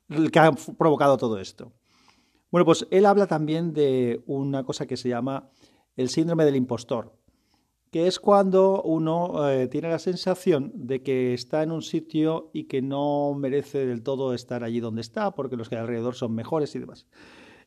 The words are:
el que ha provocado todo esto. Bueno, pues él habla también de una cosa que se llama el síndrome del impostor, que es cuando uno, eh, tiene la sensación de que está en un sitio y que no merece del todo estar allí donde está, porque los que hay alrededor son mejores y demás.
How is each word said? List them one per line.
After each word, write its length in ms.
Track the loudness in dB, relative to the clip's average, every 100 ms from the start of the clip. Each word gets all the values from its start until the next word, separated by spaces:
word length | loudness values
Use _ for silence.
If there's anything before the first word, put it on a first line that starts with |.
| -6
el 220 | 0 4
que 80 | 6
ha 120 | 6
provocado 680 | 4 -6 0 2 4 4 4
todo 220 | 0 -4
esto. 340 | -8 -16 -20 _ _ _ _ _ _ _ -2
Bueno, 140 | 2 6
pues 200 | 4 4
él 140 | 4 6
habla 220 | 6 4
también 460 | 0 0 -2 -2
de 480 | 2 2 2 0 -2 -6
una 380 | -4 -2 -4
cosa 220 | -6 -8 -6
que 120 | -6
se 120 | -4
llama 400 | -4 -4 -6 -10 _ _ _ _ -6
el 140 | -4
síndrome 340 | 0 0 2
del 140 | 2 2
impostor, 600 | 0 -4 -6 -8 -8 _ _ _ _ _ _ _ _
que 160 | -2 0
es 120 | 0
cuando 600 | 4 4 6 4 4 2
uno, 680 | 0 -2 0 -2 -4 -2 0
eh, 180 | 0 0
tiene 220 | -4 -4
la 100 | -4
sensación 720 | -4 -4 -2 -2 2 0 0 -10
de 260 | -6 -6
que 320 | -2 0 0
está 300 | -2 -4 -2
en 80 | -2
un 100 | -4
sitio 680 | -6 -6 -4 -2 0 -2 -6
y 120 | -12 -6
que 160 | -6
no 520 | -4 -4 -2 0 -2 -2
merece 500 | -2 -2 -2 -4 -4
del 180 | -4
todo 300 | -4 -4 -2
estar 300 | -4 -6 -8
allí 180 | -4 -4
donde 200 | -4 -8
está, 320 | -8 -6 -6
porque 220 | -4 -8 -8
los 140 | -8
que 60 | -6
hay 60 |
alrededor 340 | -6 -4 -4 -4
son 180 | -6
mejores 420 | -6 -4 -4 -4 -8
y 40 |
demás. 280 | -12 -18 _ _ -20 -20 -20 -20